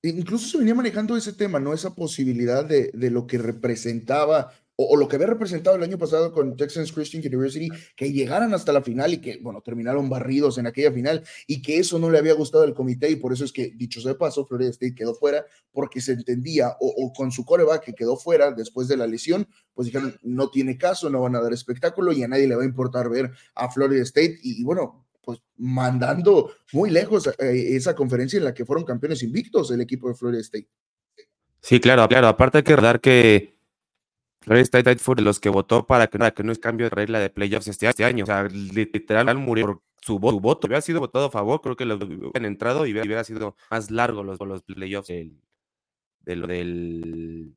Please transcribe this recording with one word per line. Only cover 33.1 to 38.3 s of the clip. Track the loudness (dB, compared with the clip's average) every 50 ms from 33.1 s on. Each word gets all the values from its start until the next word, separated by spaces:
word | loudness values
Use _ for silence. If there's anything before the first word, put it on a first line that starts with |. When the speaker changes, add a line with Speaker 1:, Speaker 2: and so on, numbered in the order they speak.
| 8 8 10 8 8 6 4 0 _ _ _ _ _ _ _ _ _ _ _ _ _ _ _ _ _ _
Speaker 2:
Florida | _ 4 4 4 6
State | 6 4 4 4 4 2 2
fue | 2 0 0
de | 2 2
los | 2 2 2
que | 0 0
votó | 2 2 2 _ 2 0 2
para | _ 4 4 4
que, | 2 2
para | 0 0 0
que | 0 -2 -6
no | -6 -6
es | -4
cambio | -4 -6 -4 -2 -4
de | -4
regla | -2 -4 -4 -2 -2 -2
de | -2 -2
playoffs | _ -4 -2 -2 -2 -4 -4
este, | -8 -8 -2 0 0
este | 0 2 2
año. | 0 2 0 -2
O |
sea, | 0